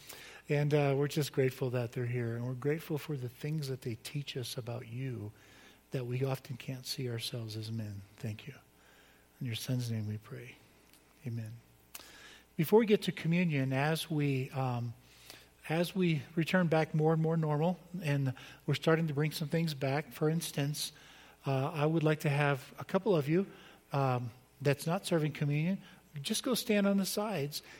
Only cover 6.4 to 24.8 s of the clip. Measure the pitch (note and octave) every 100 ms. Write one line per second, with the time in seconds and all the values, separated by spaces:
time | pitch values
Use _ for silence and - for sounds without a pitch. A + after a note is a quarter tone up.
6.4 | - A#2+ - C3 B2+ - B2+ A#2 - A#2+
7.4 | A2+ A2 A2 A2+ G#2+ G2+ G2 - A#2 G#2+
8.4 | - - - _ - - - _ _ -
9.4 | B2+ A2+ - B2+ A#2+ A2+ G#2+ G#2+ - B2+
10.4 | B2 - - - _ - _ _ B2+ A#2
11.4 | A2 A#2 - - _ - - - - -
12.4 | - - D#3 G#3+ A3+ G#3+ - D#3+ D#3+ E3+
13.4 | F3+ C#3+ C3+ C3+ D3 D#3+ - D3+ C#3+ C3+
14.4 | C3 C3+ C3 A#2+ A#2+ A#2 - - - -
15.4 | - _ - D#3 F3 G3 F3+ D#3 B2 -
16.4 | D#3 F#3 F3 D#3+ D#3 D#3+ D#3 E3 D#3+ E3
17.4 | D#3 D3 D#3+ F3+ - F3 D3 C#3+ C3+ B2+
18.4 | - - - C#3 - D#3+ E3 C#3 D#3 -
19.4 | D3+ E3 E3 C#3+ C#3 C#3 - - D#3 D#3+
20.4 | - - C#3+ D3 - - - - - -
21.4 | - C3+ C3+ D#3+ D3 E3 D#3 D#3 D#3 C#3
22.4 | D3 C3+ - - - F#3+ A3 F3 C#3 E3
23.4 | G3 - - - - C#3+ C3+ B2 B2 -
24.4 | - - C3+ C#3